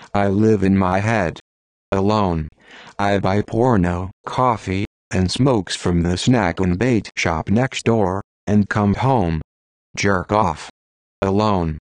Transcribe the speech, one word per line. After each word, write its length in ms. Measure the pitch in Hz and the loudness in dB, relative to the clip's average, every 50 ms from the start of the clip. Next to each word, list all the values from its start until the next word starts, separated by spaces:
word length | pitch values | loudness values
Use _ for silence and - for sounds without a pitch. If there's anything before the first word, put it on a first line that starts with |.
| - - - | -14 -6 -2
I 140 | 101 101 101 | -2 0 0
live 340 | 95 101 107 110 110 101 95 | 2 2 4 4 4 4 2
in 140 | 95 98 98 | 2 2 4
my 220 | 98 90 92 95 | 2 2 0 0
head. 400 | 104 110 117 110 92 80 78 - - _ _ _ _ _ _ _ _ - | 0 0 0 0 0 -2 -4 -6 -12 _ _ _ _ _ _ _ _ -6
Alone. 560 | - 98 95 101 107 110 104 92 85 82 78 76 - _ _ - - - - - - - | -2 -2 0 2 2 2 0 0 0 -2 -4 -8 -12 _ _ -20 -20 -20 -20 -14 -8 -4
I 180 | 101 101 101 98 | -2 0 0 0
buy 240 | 98 98 95 104 | 0 0 0 -2
porno, 680 | 104 - - 113 117 131 120 101 87 87 87 87 92 92 - _ - - | -2 -2 -2 0 2 2 4 2 2 0 0 -4 -6 -8 -12 _ -14 -8
coffee, 580 | - - 127 127 120 101 - - 92 95 101 - _ _ _ - | -4 -2 0 0 0 -2 -4 -4 -4 -4 -4 -6 _ _ _ -6
and 220 | - 95 92 90 | -2 0 0 0
smokes 440 | - - 127 143 131 110 90 - - | 0 0 0 2 2 0 -2 -4 -6
from 260 | - - 98 87 85 | -6 -4 -2 0 0
the 160 | 82 87 90 87 | 0 0 -2 0
snack 420 | - - 123 120 104 87 82 - | 2 2 2 2 2 0 0 -2
and 180 | 95 90 90 90 | 0 0 0 0
bait 320 | 110 131 123 107 98 - - - | 0 0 0 -2 -2 -4 -6 -4
shop 320 | - - 82 80 - - | -2 -2 -2 -2 -2 -2
next 360 | 98 113 131 131 - - - | 0 0 0 -2 -4 -4 -2
door, 360 | - 113 113 104 90 92 98 - _ _ _ _ | 0 0 2 0 0 -2 -4 -8 _ _ _ _
and 240 | - 104 107 101 - | 0 2 2 2 2
come 240 | - 107 104 101 98 | 0 0 0 2 0
home. 460 | - - 131 139 120 95 85 80 80 78 _ _ _ _ _ _ _ _ _ - | 0 2 2 2 2 2 0 -2 -4 -6 _ _ _ _ _ _ _ _ _ -8
Jerk 360 | - - 101 101 92 87 - | -2 0 0 0 0 0 0
off. 380 | 104 107 107 87 78 76 - - - _ _ _ _ _ _ _ _ - | 0 2 2 0 -2 -6 -10 -18 -20 _ _ _ _ _ _ _ _ -4
Alone. 560 | - 98 98 101 107 110 104 92 85 80 78 78 - | -2 0 0 2 2 2 0 0 -2 -2 -4 -8 -12